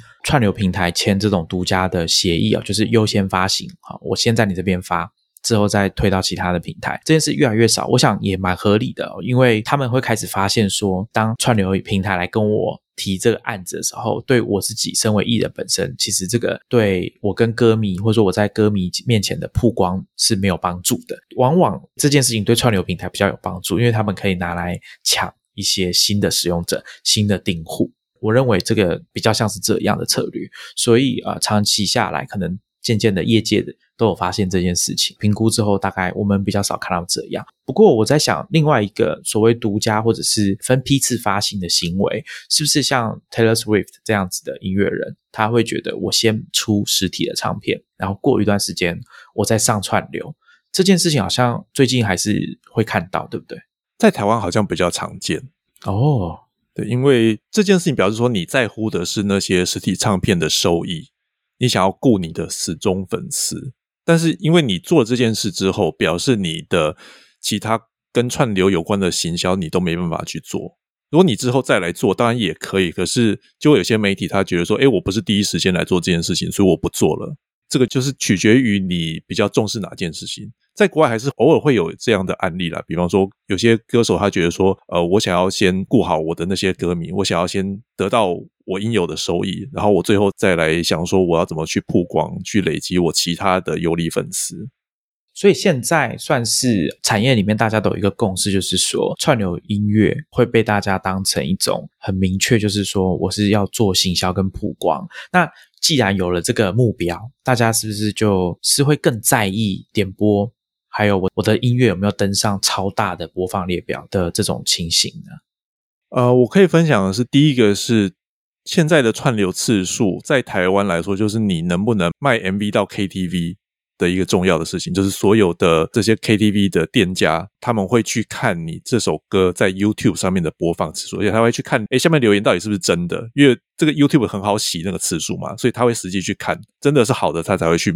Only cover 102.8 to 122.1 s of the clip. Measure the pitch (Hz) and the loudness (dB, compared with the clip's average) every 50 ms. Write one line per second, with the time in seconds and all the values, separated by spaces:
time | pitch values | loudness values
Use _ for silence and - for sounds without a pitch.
102.8 | 95 - - 98 92 92 87 - - 95 - 104 104 98 107 104 98 - - - | -2 -2 0 0 2 2 0 0 -2 -2 -2 0 2 2 2 2 0 0 0 0
103.8 | 110 95 92 - - 95 87 - 95 92 90 98 95 92 - - 104 - - - | 2 2 2 2 0 0 0 0 0 0 0 0 -2 -2 -2 -6 -8 -8 -6 -2
104.8 | - 85 76 - - - - - - - - 180 160 151 - - - _ _ _ | 0 0 0 -2 -4 -12 -16 -18 -6 -2 0 0 0 0 -4 -12 -20 _ _ _
105.8 | - - 160 123 107 98 101 95 90 87 90 87 - - 117 113 107 92 95 123 | -2 0 2 2 2 2 2 0 0 0 0 0 0 0 0 2 0 2 2 2
106.8 | 123 107 90 - 87 87 85 98 110 131 - _ - 131 127 110 117 113 110 - | 2 2 0 -2 -2 -4 -4 -6 -10 -16 -18 _ -2 0 2 2 2 2 0 0
107.8 | 110 107 104 104 107 104 - - 110 104 98 92 90 87 - - - - - - | -4 -6 -4 -4 -2 -2 -2 0 2 2 2 2 0 0 -2 -4 -4 -2 0 2
108.8 | 139 147 147 - - 156 120 107 - - 139 117 104 95 95 110 107 98 95 - | 2 2 2 2 0 0 -2 -2 0 0 2 2 2 0 0 0 -2 -2 -4 -6
109.8 | - _ - 107 95 95 95 - 104 107 101 101 104 117 - _ _ _ _ _ | -8 _ -4 -2 -2 -2 -2 0 2 2 2 2 0 -2 -6 _ _ _ _ _
110.8 | _ _ - - 107 101 101 92 92 92 - - 95 107 107 - - 120 123 123 | _ _ -4 0 2 2 2 2 0 -2 -2 0 2 2 2 2 2 0 2 2
111.8 | 127 107 85 90 101 104 - - 101 98 98 - - 107 101 95 - - - 104 | 2 2 2 2 0 -2 0 0 0 0 0 0 0 -2 -2 -2 -2 -4 -4 -2
112.8 | 95 98 - - 104 95 87 85 82 78 - 90 92 - - 98 87 90 87 82 | -4 -4 -2 -2 -2 -2 -4 -8 -10 -8 -6 -4 -4 -4 -4 -4 -2 -2 -4 -4
113.8 | - - 65 69 71 - - 95 87 85 - - 95 - 64 - - - - - | -4 -6 -8 -8 -6 -4 -2 -2 -2 -2 -2 -2 -2 -2 -4 -4 -4 -4 -4 -4
114.8 | 85 82 - - - - - - - - - - _ _ _ _ _ _ _ _ | -4 -2 -2 -2 -2 -2 -6 -14 -18 -18 -20 -20 _ _ _ _ _ _ _ _
115.8 | _ _ _ _ _ - - 127 123 123 127 127 123 - - 196 190 175 160 165 | _ _ _ _ _ -4 0 2 4 6 6 6 4 4 6 4 4 6 6 4
116.8 | 170 151 127 101 95 95 95 120 123 - - 139 151 156 127 123 110 104 101 - | 4 4 4 2 2 2 0 -2 0 2 4 4 4 4 4 4 4 4 4 2
117.8 | - - 117 107 98 92 - _ _ _ _ _ _ _ _ _ - - - 185 | 0 0 2 2 2 0 -2 _ _ _ _ _ _ _ _ _ -12 -2 0 2
118.8 | 156 151 170 147 120 113 107 - - 139 113 107 98 90 - - - 135 113 98 | 4 4 4 4 4 4 2 0 0 0 2 2 2 0 0 -2 0 2 2 2
119.8 | 90 - - - 113 92 90 95 - - 147 123 - - - 95 90 92 98 98 | 2 0 -2 0 0 0 -2 -2 -2 -2 0 0 0 -2 -2 0 2 2 2 2
120.8 | 101 98 85 85 85 101 98 95 110 104 104 113 107 101 90 80 82 90 87 90 | 2 2 0 -2 -2 -2 -2 -2 -2 0 0 0 0 0 0 0 0 0 0 0
121.8 | 104 120 113 98 85 85 | 0 0 0 0 0 -2